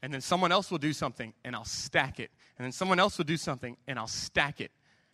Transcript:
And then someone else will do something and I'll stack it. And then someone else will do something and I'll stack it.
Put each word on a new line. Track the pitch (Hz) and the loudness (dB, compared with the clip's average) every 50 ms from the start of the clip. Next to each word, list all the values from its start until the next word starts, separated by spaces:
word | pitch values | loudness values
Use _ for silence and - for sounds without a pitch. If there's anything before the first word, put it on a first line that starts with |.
| - | -8
And | 131 147 | -6 -6
then | 135 | -6
someone | 123 - 185 175 185 175 | 0 2 2 4 4 6
else | 175 196 190 - | 6 4 4 2
will | 185 160 | -4 -2
do | 135 151 151 | 0 0 0
something | - - 139 120 - 123 110 110 _ _ | 0 -2 -4 -4 -6 -12 -12 -12 _ _
and | 127 123 | -8 -8
I'll | 113 110 | -8 -6
stack | - - - - - - 170 143 131 - - | -6 -6 -6 -8 0 2 2 2 2 -2 -8
it. | 120 - _ _ _ _ _ _ | -10 -10 _ _ _ _ _ _
And | 123 | -8
then | 127 127 | -8 -4
someone | - 190 185 185 175 | -2 2 2 6 6
else | 185 208 - | 6 4 4
will | - 175 | 0 -2
do | 147 165 | 0 0
something | 160 - - 143 120 - 123 120 - _ | -2 -2 -4 -6 -6 -6 -10 -12 -12 _
and | - 135 120 | -8 -6 -6
I'll | 110 113 | -6 -6
stack | - - - - _ - 151 143 147 - | -6 -6 -6 -2 _ 2 2 2 0 -6
it. | - - _ _ _ _ _ _ _ _ | -10 -10 _ _ _ _ _ _ _ _